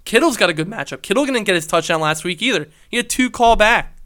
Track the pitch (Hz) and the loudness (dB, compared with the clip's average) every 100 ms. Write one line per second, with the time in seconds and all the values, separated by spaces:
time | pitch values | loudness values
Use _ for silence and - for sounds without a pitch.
0 | - 226 320 233 180 156 170 220 - 139 | 0 2 2 2 0 0 -6 -8 -10 -12
1 | - 214 277 254 196 175 165 170 160 165 | -2 0 0 -2 0 -2 0 -2 0 -2
2 | 156 156 175 170 240 190 151 _ - 233 | 0 -2 -6 -4 -2 -2 -4 _ -6 -6
3 | 240 - 254 - 233 214 214 226 - - | -4 -2 -2 2 4 6 4 2 -2 -14